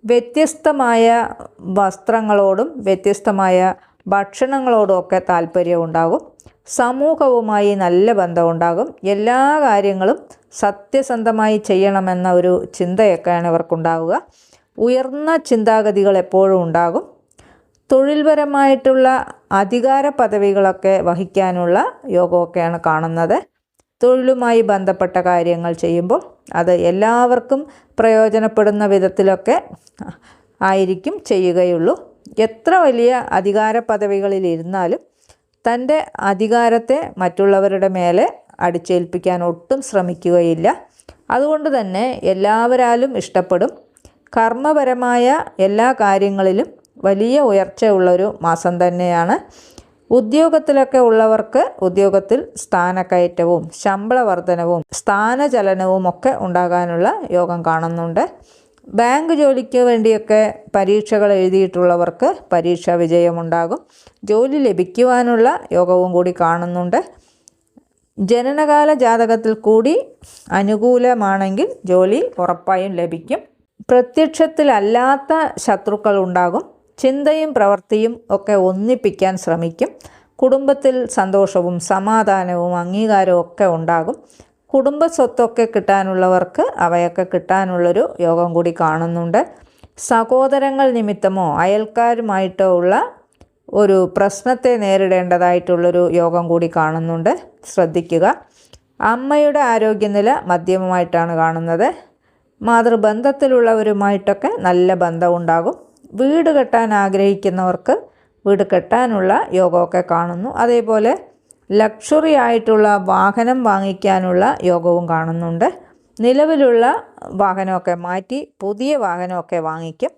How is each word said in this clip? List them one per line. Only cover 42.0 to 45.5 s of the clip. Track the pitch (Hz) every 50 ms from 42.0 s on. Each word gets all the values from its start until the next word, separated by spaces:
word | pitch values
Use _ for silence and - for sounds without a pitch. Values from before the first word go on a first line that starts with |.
| 226 262 254 - - -
എല്ലാവരാലും | 190 185 190 202 214 226 233 240 254 254 254 233 240 240 247 269 254 202
ഇഷ്ടപ്പെടും. | 175 - - 185 180 185 185 175 202 285 - - _ _ _ _ _ - _ _ _ _ -
കർമ്മപരമായ | 233 226 226 233 240 269 302 311 302 269 254 254 247 247 247 240 240 240 247 277 - - -